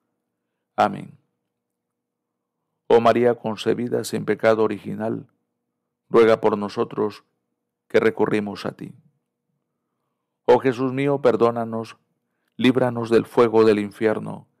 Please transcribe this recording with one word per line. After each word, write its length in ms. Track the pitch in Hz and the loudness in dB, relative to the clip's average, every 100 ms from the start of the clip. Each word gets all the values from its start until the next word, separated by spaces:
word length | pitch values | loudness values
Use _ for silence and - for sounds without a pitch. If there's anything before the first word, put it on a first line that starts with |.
| _ _ _ _ _ _ _ - | _ _ _ _ _ _ _ -2
Amén. 420 | 107 98 - - _ _ _ _ _ _ _ _ _ _ _ _ _ _ _ _ - | -2 -2 -14 -20 _ _ _ _ _ _ _ _ _ _ _ _ _ _ _ _ 0
Oh 120 | 117 | 2
María 360 | 117 113 120 117 | 4 2 2 0
concebida 680 | 113 104 113 107 120 120 | -6 -6 -4 -4 -4 -6
sin 220 | 110 110 107 | -6 -8 -6
pecado 380 | 104 113 110 | -2 0 2
original, 640 | 110 101 107 101 110 113 117 _ _ _ _ _ _ _ _ | 0 -4 -10 -10 -8 -8 -12 _ _ _ _ _ _ _ _
ruega 320 | 113 113 110 | 4 4 4
por 160 | 110 104 | 2 -2
nosotros 680 | 101 - 117 - 107 101 _ _ _ _ _ _ _ | -4 -6 -6 -4 -6 -8 _ _ _ _ _ _ _
que 120 | 113 | 0
recurrimos 680 | 110 110 107 110 104 98 104 | 0 0 -2 -2 -4 -8 -12
a 80 | |
ti. 200 | - - - _ _ _ _ _ _ _ _ _ _ _ _ _ _ - | -12 -16 -18 _ _ _ _ _ _ _ _ _ _ _ _ _ _ 2
Oh 140 | 120 | 2
Jesús 320 | 131 117 131 | 2 -2 -4
mío, 300 | 131 139 139 | -2 -2 0
perdónanos, 760 | 131 110 117 117 113 113 110 - _ _ _ _ _ - | 0 2 2 0 -6 -8 -12 -16 _ _ _ _ _ 0
líbranos 520 | 120 123 127 120 113 | 0 2 0 -2 0
del 160 | 113 - | 0 2
fuego 380 | - 120 110 | 2 4 4
del 160 | 110 104 | 4 2
infierno 680 | 104 98 110 107 107 104 - _ | -2 -4 -2 -2 -6 -14 -18 _